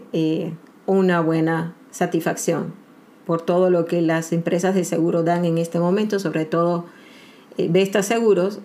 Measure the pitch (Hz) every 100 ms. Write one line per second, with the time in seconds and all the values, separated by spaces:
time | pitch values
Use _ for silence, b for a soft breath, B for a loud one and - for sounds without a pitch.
0 | - 170 160 160 165 165 - - - 190
1 | 185 175 160 160 160 165 165 - - -
2 | 170 165 160 - - 165 - - - -
3 | - - - 165 - 175 185 175 165 175
4 | 160 160 165 170 165 180 185 190 165 165
5 | 170 170 165 175 175 165 170 170 170 196
6 | 214 196 190 160 156 165 170 170 170 B
7 | B B B B B - 180 180 196 208
8 | 190 233 226 185 190 214